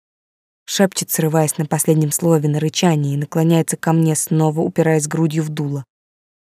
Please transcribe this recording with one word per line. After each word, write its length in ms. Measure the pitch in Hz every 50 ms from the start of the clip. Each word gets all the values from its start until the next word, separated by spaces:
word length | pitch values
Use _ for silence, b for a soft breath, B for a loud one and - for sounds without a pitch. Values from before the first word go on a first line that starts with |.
| _ _ _ _ _ _ _ _ _ _ _ _ _
Шепчет, 460 | - - - 196 185 - - 175 -
срываясь 480 | - - 160 156 156 160 156 147 - -
на 80 | 151
последнем 440 | - 160 151 - 170 156 156 156 147
слове 380 | 147 - 170 170 165 151 147 151
на 100 | 147 151
рычании, 540 | 156 156 - - 190 175 160 151 143 139 139
и 40 |
наклоняется 600 | 143 151 - - 165 160 165 170 160 160 - 165
ко 160 | - - 165 160
мне, 220 | 165 160 160 156
снова 460 | - - - 160 156 156 156 151 160
упираясь 460 | - 180 - - 160 160 160 156 147
грудью 360 | 151 - 160 165 156 151 160 156
в 60 | 156
дуло. 360 | 151 156 147 139 143 139 131 - _ _ _ _ _ _ _ _ _ _